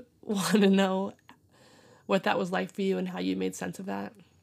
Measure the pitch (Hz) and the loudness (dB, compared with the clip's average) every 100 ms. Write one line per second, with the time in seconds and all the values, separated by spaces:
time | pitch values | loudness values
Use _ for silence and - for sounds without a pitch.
0 | - _ - 202 175 214 202 190 190 190 | -12 _ -4 -2 2 4 6 6 4 0
1 | 196 - - - _ _ - - - - | -4 -10 -20 -20 _ _ -20 -20 -20 -16
2 | - 196 208 202 185 185 185 - 190 185 | -2 0 2 0 0 -2 -4 -2 -2 -2
3 | 185 180 185 185 185 185 180 170 196 196 | -4 -4 -2 -2 -4 -4 -8 -8 -8 -8
4 | 202 - - _ | -10 -14 -20 _